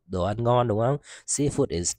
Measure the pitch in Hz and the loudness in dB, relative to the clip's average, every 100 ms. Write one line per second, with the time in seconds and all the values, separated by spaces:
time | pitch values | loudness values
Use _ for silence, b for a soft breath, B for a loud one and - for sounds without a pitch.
0 | - 92 90 110 117 123 120 104 120 147 | -8 -2 -2 0 2 2 2 2 0 -2
1 | B B B - 143 - 135 85 87 | B B B -2 0 0 0 0 -4